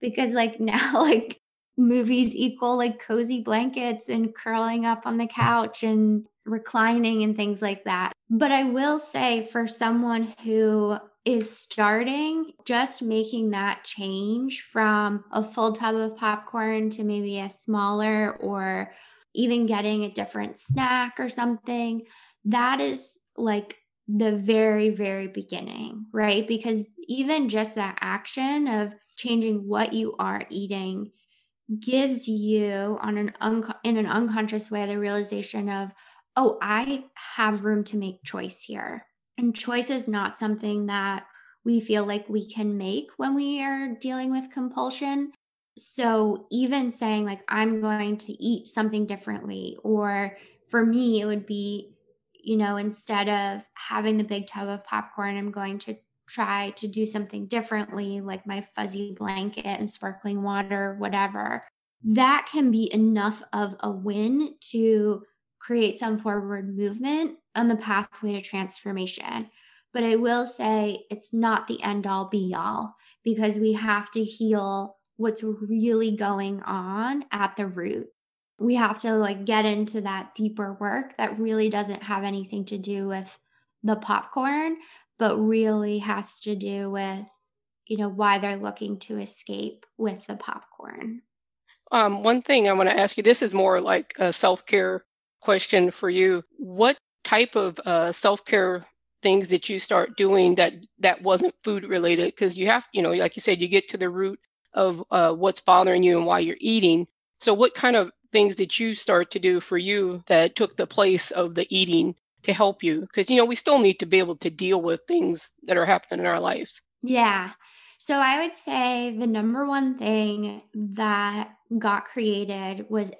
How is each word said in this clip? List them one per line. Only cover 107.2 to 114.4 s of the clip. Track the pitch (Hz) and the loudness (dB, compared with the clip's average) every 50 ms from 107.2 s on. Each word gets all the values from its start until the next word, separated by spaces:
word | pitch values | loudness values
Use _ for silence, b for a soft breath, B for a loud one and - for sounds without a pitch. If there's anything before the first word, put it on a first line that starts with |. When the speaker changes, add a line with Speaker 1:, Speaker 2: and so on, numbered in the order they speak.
| _ _ _ - | _ _ _ -2
Speaker 2:
So | - 233 208 | 2 2 4
what | 202 240 247 - | 6 6 4 4
kind | - - 247 240 | 2 2 4 4
of | 226 190 175 - _ _ _ - | 4 4 2 -2 _ _ _ 4
things | 214 208 202 196 | 6 6 6 4
did | - 196 180 - - | 2 -2 -2 -2 -2
you | 233 226 214 | -2 -2 -2
start | 208 - - 196 175 175 - - | -2 0 2 2 2 2 2 -2
to | 196 | 0
do | 175 185 180 175 | 2 2 2 2
for | - - 190 | 0 -2 -2
you | 175 175 190 208 208 196 180 180 180 175 - | -2 0 0 0 0 0 0 -2 -4 0 4
that | 185 165 165 170 - | 6 6 6 4 2
took | - 233 - - | 0 -2 0 0
the | - 202 | -2 -4
place | - - - 202 196 185 175 - - - | 0 2 4 4 6 4 4 2 0 -2
of | - 180 170 170 | -2 -2 -2 -2
the | 170 175 - - | -4 -2 0 0
eating | 190 185 175 170 165 170 185 175 _ _ _ _ _ - | 0 2 2 2 2 2 0 -2 _ _ _ _ _ -4
to | - 190 | -2 2
help | - 220 196 202 - - | 2 2 2 2 0 0
you? | 170 156 156 175 - - | 0 0 -2 -4 -4 -2
'Cause, | - 190 - | -2 0 4
you | 254 | 6
know, | 247 233 | 6 6
we | 240 247 | 4 2
still | 226 - 311 294 269 | 0 2 4 6 6
need | 226 196 185 - | 8 6 4 2
to | 196 | 0
be | 170 175 190 | 2 4 4
able | 185 175 170 | 4 2 -2
to | 147 | -4